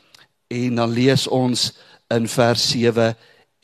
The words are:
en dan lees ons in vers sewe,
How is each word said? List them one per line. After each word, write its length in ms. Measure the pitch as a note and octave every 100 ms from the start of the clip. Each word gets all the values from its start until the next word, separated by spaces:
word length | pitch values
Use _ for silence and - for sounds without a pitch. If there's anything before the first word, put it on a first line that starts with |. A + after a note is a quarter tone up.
| _ _ _ _ _
en 260 | A#2+ B2
dan 160 | A#2+ A#2
lees 360 | A#2 C3 B2+ -
ons 460 | C3 B2+ A#2+ - - - - _
in 180 | A#2+ A#2
vers 400 | - A#2 A#2 -
sewe, 480 | C3 A#2 A2+ A2+ A2+ _ _ _ _